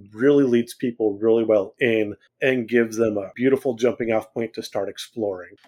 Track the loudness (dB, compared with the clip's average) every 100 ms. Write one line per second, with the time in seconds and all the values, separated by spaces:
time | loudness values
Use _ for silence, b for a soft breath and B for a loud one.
0 | -18 0 4 4 4 2 0 -6 -8 -2
1 | -2 0 2 2 4 2 0 -2 0 0
2 | -2 -6 b _ 0 0 0 2 2 0
3 | -2 -2 -8 -2 0 0 -2 0 -2 -2
4 | -2 -2 -2 -8 -8 -8 -8 -6 -6 -10
5 | -14 -6 -6 -6 -14 -20